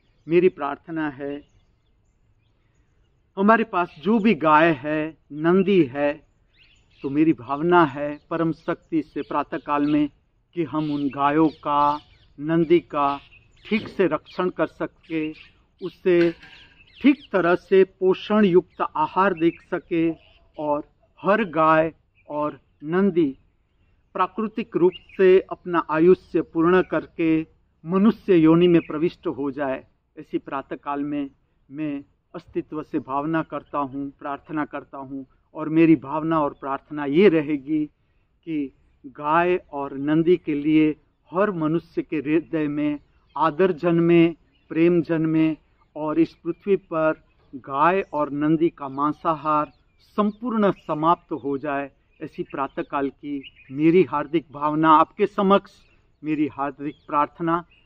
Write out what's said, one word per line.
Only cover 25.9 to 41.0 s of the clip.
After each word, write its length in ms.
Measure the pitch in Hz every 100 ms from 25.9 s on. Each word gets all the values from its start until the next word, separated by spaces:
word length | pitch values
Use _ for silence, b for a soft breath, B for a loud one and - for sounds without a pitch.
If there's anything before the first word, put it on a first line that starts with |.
आयुष्य 520 | 156 170 180 - 170
पूर्ण 360 | 151 165 165 185
करके 580 | 180 165 - - 165 160 160 _ _ _
मनुष्य 520 | 160 190 214 - - 180
योनि 320 | 160 165 180
में 120 | 165
प्रविष्ट 440 | - 156 165 - 175
हो 220 | 123 143
जाए। 340 | 131 139 131 - _ _ -
ऐसी 220 | 151 170
प्रातःकाल 640 | - 143 135 151 147 143
में 260 | 147 147 139 _ _ _ _
मैं 340 | 139 156 143 139 _ _
अस्तित्व 480 | 175 - 175 - 151
से 160 | 151 156
भावना 420 | 131 135 151 160
करता 360 | 156 147 - 151
हूँ, 320 | 139 139 139
प्रार्थना 540 | 139 143 143 - 156
करता 340 | 147 147 135 139
हूँ। 260 | 135 139 131 _ _
और 140 | 160 151
मेरी 280 | 160 165 160
भावना 440 | 135 151 156 165
और 120 | 143 -
प्रार्थना 440 | 139 139 - 151 143
ये 220 | 147 202
रहेगी 560 | 160 143 147 135 156
कि 880 | 151 _ _ _ _ _ - 156 139 _ _ _ 143
गाय 420 | 120 147 160 175 180 -
और 240 | 143 139 139
नंदी 380 | 143 156 165 175
के 180 | -
लिए 360 | 147 147 156 156 147